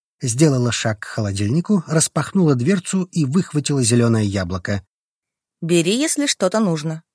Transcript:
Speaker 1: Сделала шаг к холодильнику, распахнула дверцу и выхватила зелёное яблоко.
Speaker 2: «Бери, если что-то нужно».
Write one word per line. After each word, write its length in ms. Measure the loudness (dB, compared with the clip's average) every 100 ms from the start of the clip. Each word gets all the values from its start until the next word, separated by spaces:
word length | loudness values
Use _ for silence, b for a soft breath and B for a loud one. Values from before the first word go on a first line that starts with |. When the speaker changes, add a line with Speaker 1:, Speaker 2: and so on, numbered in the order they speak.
| _ _
Speaker 1:
Сделала 500 | -4 2 4 4 0
шаг 300 | -2 -4 -4
к 40 | -6
холодильнику, 800 | -4 -2 -2 -2 0 0 -2 0
распахнула 720 | 0 0 -2 -2 2 2 2
дверцу 480 | 2 0 -2 -4
и 220 | -4 -2 0
выхватила 580 | 0 -2 -2 -2 0
зелёное 400 | 2 4 4 2
яблоко. 600 | 0 -2 -4 -6 -4 -6 -6 _ _ _ _ _ _ _
Speaker 2:
«Бери, 340 | 0 0 2 0
если 300 | 0 0 -2
что-то 340 | 0 0 0
нужно». 440 | 0 -2 -4 -10 -14